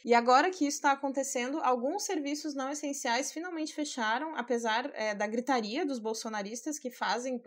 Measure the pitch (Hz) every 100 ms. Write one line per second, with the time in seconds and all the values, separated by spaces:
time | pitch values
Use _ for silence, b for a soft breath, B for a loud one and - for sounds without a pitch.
0 | 226 233 233 254 359 370 285 - 294 277
1 | 277 269 269 254 247 311 254 254 247 381
2 | - 359 285 294 311 269 262 294 294 285
3 | 254 233 285 311 359 330 311 - 294 -
4 | 214 233 311 302 240 240 233 220 277 -
5 | 214 202 214 233 247 262 208 247 285 254
6 | 220 233 226 214 202 233 - 294 247 -
7 | 208 220 254 247